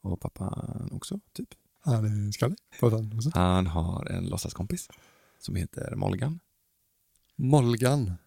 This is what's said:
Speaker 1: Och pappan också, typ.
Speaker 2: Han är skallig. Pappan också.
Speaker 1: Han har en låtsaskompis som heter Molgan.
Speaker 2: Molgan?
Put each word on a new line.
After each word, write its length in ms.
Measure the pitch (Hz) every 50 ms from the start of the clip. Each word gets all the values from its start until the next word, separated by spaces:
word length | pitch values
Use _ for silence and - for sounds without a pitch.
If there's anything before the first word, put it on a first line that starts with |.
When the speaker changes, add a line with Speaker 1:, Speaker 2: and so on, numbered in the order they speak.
| -
Speaker 1:
Och 140 | 98 87 -
pappan 680 | - - _ - 92 95 - - - - - - - -
också, 280 | - - - - 190 208 _ _
typ. 160 | _ - 247 _ - _ _ _ _ _
Speaker 2:
Han 460 | _ 156 120 113 107 107 104 104 104
är 60 | 104
skallig. 260 | 98 - - 127 196 - _ _ - -
Pappan 320 | - 120 110 110 110 107 107
också. 140 | 113 113 151 -
Speaker 1:
Han 320 | 85 90 90 90 92 92
har 400 | 87 80 85 82 87 90 95 -
en 200 | - 95 90 90 90
låtsaskompis 600 | - 87 - - - - 98 107 180 180 - - - _ _ _ _ _ _ _ _ _
som 180 | - - -
heter 380 | 92 90 - - - - - -
Molgan. 460 | - 95 98 92 95 - 147 160 175 _ _ _ _ _ _ _ _ _ _ _ _ _ _ _ _ _ _ _
Speaker 2:
Molgan? 760 | - - 131 143 147 123 120 120 107 123 123 139 147 123 95 87 - _